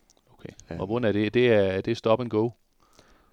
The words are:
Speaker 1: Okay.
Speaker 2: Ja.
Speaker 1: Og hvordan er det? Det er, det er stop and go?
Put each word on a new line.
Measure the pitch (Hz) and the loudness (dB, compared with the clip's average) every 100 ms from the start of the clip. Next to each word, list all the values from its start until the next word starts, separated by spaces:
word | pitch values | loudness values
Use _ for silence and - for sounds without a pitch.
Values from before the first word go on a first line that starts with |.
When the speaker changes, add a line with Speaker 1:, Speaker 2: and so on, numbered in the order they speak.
| _ _ _ | _ _ _
Speaker 1:
Okay. | _ - - - | _ -20 -18 -14
Speaker 2:
Ja. | 85 | -10
Speaker 1:
Og | 92 | -4
hvordan | 117 | -2
er | 117 | 0
det? | 101 107 | 0 0
Det | 120 123 | 2 4
er, | 107 95 95 | 4 2 0
det | 98 | -4
er | |
stop | 113 113 113 | -4 0 0
and | 123 | 0
go? | 107 117 - _ _ _ _ - _ _ | 0 -2 -4 _ _ _ _ -20 _ _